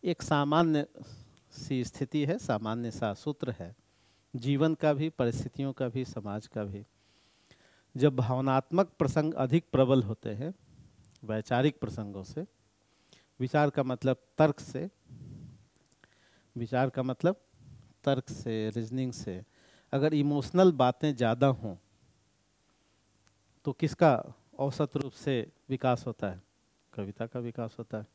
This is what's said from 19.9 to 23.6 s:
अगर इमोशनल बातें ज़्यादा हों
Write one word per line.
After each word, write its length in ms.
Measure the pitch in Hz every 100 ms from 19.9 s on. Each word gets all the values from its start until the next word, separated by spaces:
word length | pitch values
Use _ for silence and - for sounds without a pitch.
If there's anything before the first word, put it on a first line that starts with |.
अगर 200 | 135 151
इमोशनल 580 | 151 143 147 127 180 190
बातें 440 | 143 127 - 156 127
ज़्यादा 320 | 120 117 139
हों 280 | 127 107 92 _ _ _ _ _ _ _ _ _ _ _ _ _ _ _ _ _ _